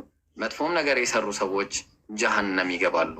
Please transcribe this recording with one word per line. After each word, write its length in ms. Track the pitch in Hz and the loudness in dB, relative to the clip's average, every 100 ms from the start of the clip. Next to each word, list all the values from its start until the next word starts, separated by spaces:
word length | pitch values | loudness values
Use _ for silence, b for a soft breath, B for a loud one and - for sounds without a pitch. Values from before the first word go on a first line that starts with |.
| - _ _ - | -10 _ _ -8
መጥፎም 340 | 110 - 151 | -6 -2 0
ነገር 240 | 170 147 131 | 2 2 2
የሰሩ 300 | 120 120 104 | 2 0 0
ሰዎች 380 | 101 98 98 101 - - _ - | -2 0 0 -2 -4 -8 _ -12
ጀሃነም 600 | 107 113 104 101 95 92 | -2 2 2 2 0 0
ይገባሉ። 440 | 87 90 87 82 82 | 2 2 2 0 -4